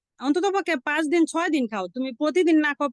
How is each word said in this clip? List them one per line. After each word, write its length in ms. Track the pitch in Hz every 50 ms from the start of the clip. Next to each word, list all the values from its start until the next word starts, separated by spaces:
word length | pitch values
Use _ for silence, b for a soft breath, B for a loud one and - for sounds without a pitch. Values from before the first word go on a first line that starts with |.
| _ _ _ -
অন্ততপক্ষে 560 | - 269 302 349 339 403 370 392 339 - 320 254
পাঁচ 220 | - 294 294 311 330
দিন, 180 | 285 311 339 320
ছয় 240 | - - 330 339 370
দিন 160 | 302 294 247 214
খাও, 180 | 220 202 185 185
তুমি 200 | - 247 262 262 240
প্রতিদিন 440 | - 302 302 285 359 359 349 320 311
না 120 | 302 294 285
খাও, 160 | - 294 285